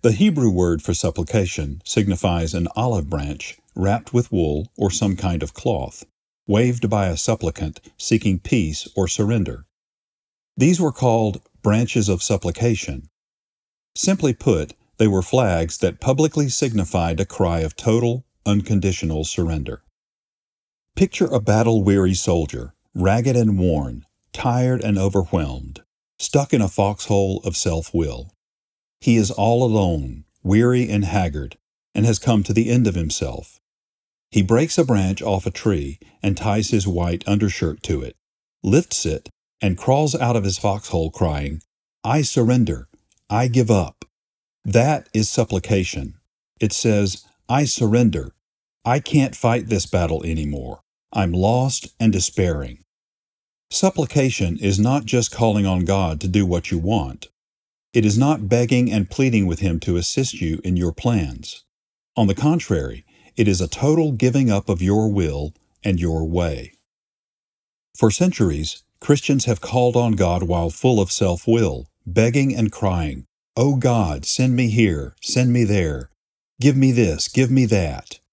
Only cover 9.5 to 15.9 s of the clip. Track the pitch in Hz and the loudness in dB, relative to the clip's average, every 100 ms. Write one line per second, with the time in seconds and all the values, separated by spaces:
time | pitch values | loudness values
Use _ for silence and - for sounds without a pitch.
9.5 | 60 - _ _ _ _ _ _ _ _ | -8 -16 _ _ _ _ _ _ _ _
10.5 | - 139 175 160 - 127 113 110 90 _ | 0 2 4 0 2 2 2 0 -4 _
11.5 | _ 104 107 120 120 101 90 - 98 87 | _ 0 2 2 0 0 0 0 -2 -2
12.5 | - 120 104 - 69 76 _ _ _ _ | -2 -2 -2 -6 -12 -14 _ _ _ _
13.5 | _ _ _ _ - - 190 147 113 - | _ _ _ _ -4 0 2 0 0 2
14.5 | 87 73 - _ _ 107 95 90 127 113 | 0 -2 -12 _ _ 2 2 2 2 2
15.5 | 85 82 - 90 | 0 -2 -2 -4